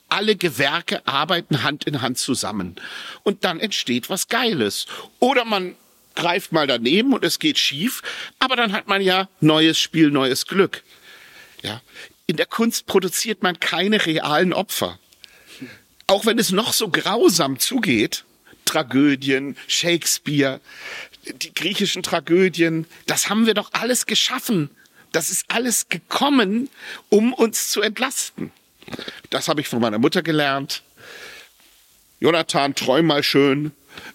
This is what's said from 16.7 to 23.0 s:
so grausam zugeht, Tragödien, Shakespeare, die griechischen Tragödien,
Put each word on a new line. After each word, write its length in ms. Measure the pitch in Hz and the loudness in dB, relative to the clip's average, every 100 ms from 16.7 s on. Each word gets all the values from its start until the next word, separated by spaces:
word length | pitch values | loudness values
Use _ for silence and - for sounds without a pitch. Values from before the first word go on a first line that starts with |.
so 160 | - 220 | -2 -2
grausam 680 | 151 165 220 370 170 139 135 | -2 0 2 4 4 0 -2
zugeht, 680 | - 254 190 113 113 - - _ _ - - | -2 -2 2 2 0 -4 -12 _ _ -10 -4
Tragödien, 880 | 156 135 127 147 135 135 135 139 - - | -2 0 2 4 2 0 -2 -2 -10 -6
Shakespeare, 920 | - 170 170 - - - 147 135 131 - - - - - - | -2 0 0 0 -4 -2 0 0 -2 -12 -18 -14 -14 -16 -18
die 300 | - - 160 | -16 -12 -10
griechischen 500 | - 170 208 196 - | -6 -4 -2 -2 -4
Tragödien, 840 | 170 170 151 170 190 165 165 160 160 - | -4 -4 2 4 4 2 0 0 -4 -8